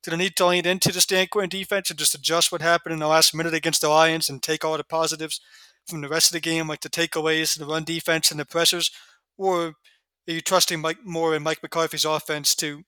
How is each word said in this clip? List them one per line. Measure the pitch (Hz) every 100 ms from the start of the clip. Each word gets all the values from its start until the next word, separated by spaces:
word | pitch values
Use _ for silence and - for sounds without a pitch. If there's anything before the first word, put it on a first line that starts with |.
do | -
they | 165
need | 190
to | - 180
lean | 180
into | 165 190 -
the | 180 -
Dan | 190 185
Quinn | 208 185
defense | 190 190 202 185
and | 156
just | 151
adjust | 147 139 165 -
what | 170
happened | 165 170 170
in | 160
the | 151
last | 160 156
minute | 156 165
against | 160 165 156
the | 151
Lions | 151 160 160 156
and | 139
take | - 156
all | 160
the | 156
positives | - 165 160 156 156 - _ - - _ -
from | 165
the | 143
rest | 160 -
of |
the | 170
game, | 160 165 156
like | 151
the | 151
takeaways, | - 165 160 156 160 160 156
the |
run | 147 160
defense, | 156 165 - 160 -
and | 147
the |
pressures? | 147 165 170 175 - - - _ _ -
Or | 190 175 165
are | 156 _ _ _ _ -
you | 165
trusting | - 185 - 170
Mike, | 156 165
more | 226 165 165
in | 156
Mike | 151 156
McCarthy's | 156 165 160 156
offense | 156 156 - 151 139
to | - 156 147